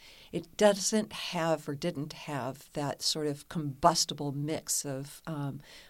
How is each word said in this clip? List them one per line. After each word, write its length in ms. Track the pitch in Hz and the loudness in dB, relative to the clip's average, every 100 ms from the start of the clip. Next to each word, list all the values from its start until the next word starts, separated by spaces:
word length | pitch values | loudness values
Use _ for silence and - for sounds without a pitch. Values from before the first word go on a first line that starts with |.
| - - - | -18 -20 -8
it 240 | 175 - - | -8 -8 6
doesn't 560 | 208 202 - 220 214 | 6 6 2 2 0
have 560 | - - 175 165 156 - | -6 -4 0 2 2 0
or 60 | 143 | -2
didn't 360 | 175 165 151 | -2 -2 -6
have 580 | - - 143 123 135 - | -8 -8 -4 -4 -8 -10
that 280 | 156 143 - | -4 -2 -2
sort 240 | - 160 151 | -2 0 -2
of 220 | 147 - | -4 -6
combustible 880 | 170 147 131 170 165 - 147 143 | -4 -4 4 6 6 2 -2 -4
mix 500 | 139 147 156 - - | -2 -2 -2 -2 -4
of, 380 | 143 135 143 - - | -2 -6 -8 -10 -8
um, 360 | 151 139 139 - - - | -4 -4 -6 -12 -20 -20